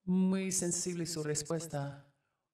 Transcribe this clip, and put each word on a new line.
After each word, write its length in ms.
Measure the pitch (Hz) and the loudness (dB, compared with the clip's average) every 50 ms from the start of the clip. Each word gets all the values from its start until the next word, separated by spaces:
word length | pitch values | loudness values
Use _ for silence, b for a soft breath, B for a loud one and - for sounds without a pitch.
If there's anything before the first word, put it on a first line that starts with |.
| _ | _
Muy 480 | 180 185 185 185 185 190 190 190 190 175 | 2 4 4 4 4 4 2 0 0 0
sensible 540 | - 180 175 175 - - 180 175 170 170 | 0 0 0 0 0 -2 -2 -2 -2 -2
su 180 | 160 - 160 151 | -2 -2 -4 -2
respuesta. 800 | 147 151 147 151 - 170 160 160 165 - 143 139 143 139 143 - _ _ _ _ _ _ _ _ _ | 0 0 -2 0 -2 -2 -2 -2 -4 -4 -4 -4 -4 -6 -10 -16 _ _ _ _ _ _ _ _ _